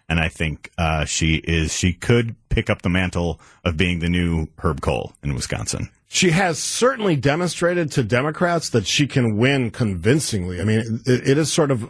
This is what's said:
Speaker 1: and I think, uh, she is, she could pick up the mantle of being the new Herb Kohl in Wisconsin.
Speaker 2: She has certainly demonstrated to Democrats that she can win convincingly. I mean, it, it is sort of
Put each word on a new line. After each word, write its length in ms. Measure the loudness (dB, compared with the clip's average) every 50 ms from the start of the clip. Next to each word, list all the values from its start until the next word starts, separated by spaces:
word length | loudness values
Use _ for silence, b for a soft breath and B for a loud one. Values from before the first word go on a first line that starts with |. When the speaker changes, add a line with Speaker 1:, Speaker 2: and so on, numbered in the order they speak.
| B
Speaker 1:
and 120 | -2 0 0
I 80 | 0
think, 440 | -2 -2 -4 -4 -4 -4 -8 -12 -12 _
uh, 280 | -2 -2 0 0 -2 -2
she 300 | -4 -2 0 2 2 2
is, 380 | 0 0 0 0 0 0 -2 -2
she 200 | 0 0 0 0
could 420 | 0 0 2 2 2 2 -2 -6 -12 _ _
pick 200 | -2 0 0 -2
up 120 | -4 -2
the 80 | 0 0
mantle 500 | 0 2 0 0 -2 -2 -2 -2 -4 b b b b b b
of 140 | -2 0
being 220 | 0 0 0 0 0
the 100 | 0 0
new 380 | 0 2 0 0 0 -2 -2 -4 _
Herb 240 | -4 -2 -2 -2 -2
Kohl 320 | -2 -2 -2 -2 -4 -8 -12 _ -6
in 100 | -6 -6
Wisconsin. 540 | -4 -6 -6 -6 -6 -4 -6 -6 -6 -8 -10 _ _ _
Speaker 2:
She 240 | _ -2 0 2 2
has 260 | 4 2 2 0 -2
certainly 580 | -4 -6 -6 -2 2 2 2 2 2 0 0 0
demonstrated 760 | 2 2 0 0 2 -2 -2 -2 0 0 0 2 0 -2 0
to 120 | -2 -2 0
Democrats 680 | 2 0 0 0 0 0 0 0 0 0 -2 -2 0
that 180 | 0 0 0
she 180 | 2 0 0 0
can 320 | 2 2 2 2 2 2
win 320 | 2 2 4 4 2 0 -2
convincingly. 920 | -2 -2 -2 -2 -2 0 2 2 2 2 2 -2 -4 -4 -4 -4 -4 -2
I 40 | 0
mean, 380 | 2 2 2 0 -2 -6 -4 0
it, 220 | 2 2 2 4
it 100 | 2 2
is 140 | 2 2 2 2
sort 160 | 2 2 2
of 140 | 0 -2 -4